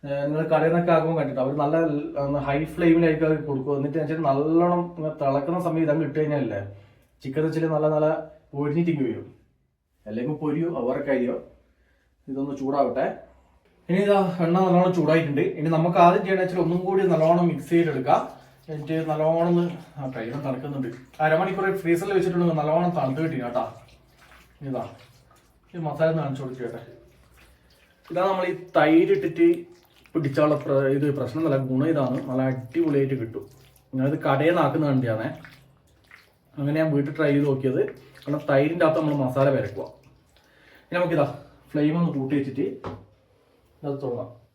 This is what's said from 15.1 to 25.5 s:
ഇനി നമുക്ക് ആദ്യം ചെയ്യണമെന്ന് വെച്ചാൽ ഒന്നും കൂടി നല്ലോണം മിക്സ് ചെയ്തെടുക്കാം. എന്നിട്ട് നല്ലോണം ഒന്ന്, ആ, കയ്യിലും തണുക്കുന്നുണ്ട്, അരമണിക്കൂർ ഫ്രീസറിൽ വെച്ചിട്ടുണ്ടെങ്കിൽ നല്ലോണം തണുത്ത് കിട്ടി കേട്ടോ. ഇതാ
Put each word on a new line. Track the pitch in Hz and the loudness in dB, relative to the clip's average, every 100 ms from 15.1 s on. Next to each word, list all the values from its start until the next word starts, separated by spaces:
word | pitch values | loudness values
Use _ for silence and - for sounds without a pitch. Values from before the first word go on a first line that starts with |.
| 160 156 139 180 - | 2 2 0 -2 0
ഇനി | 156 | 0
നമുക്ക് | 160 170 180 | 2 2 6
ആദ്യം | 175 196 | 6 6
ചെയ്യണമെന്ന് | 185 190 | 0 -2
വെച്ചാൽ | 185 185 | 0 0
ഒന്നും | 160 175 | 0 0
കൂടി | 185 190 190 | 0 2 2
നല്ലോണം | 160 160 175 170 | 4 4 4 2
മിക്സ് | 143 - | 0 0
ചെയ്തെടുക്കാം. | 170 160 131 131 - - - - _ - | 0 2 -2 2 0 0 -14 -20 _ -12
എന്നിട്ട് | 151 147 160 160 | -12 -4 -4 -2
നല്ലോണം | 156 156 165 175 | 0 0 2 2
ഒന്ന്, | 175 170 - - 143 | 2 0 -4 -16 -12
ആ, | 131 | -10
കയ്യിലും | 120 113 135 131 | -8 -8 -8 -6
തണുക്കുന്നുണ്ട്, | 127 143 139 117 - - - | -6 -8 -8 -8 -10 -20 -2
അരമണിക്കൂർ | 156 160 190 190 190 - | 2 2 0 -2 -2 -2
ഫ്രീസറിൽ | 165 170 190 392 | 0 0 2 0
വെച്ചിട്ടുണ്ടെങ്കിൽ | 185 175 170 156 | 2 2 2 2
നല്ലോണം | 147 160 175 165 | 0 0 0 0
തണുത്ത് | 135 131 | -2 -2
കിട്ടി | 160 135 | -2 -4
കേട്ടോ. | 120 120 - - - - _ _ - - _ _ 139 | -4 -4 -4 -10 -20 -20 _ _ -20 -20 _ _ -8
ഇതാ | 127 - - - - _ _ _ | -8 -8 -14 -20 -20 _ _ _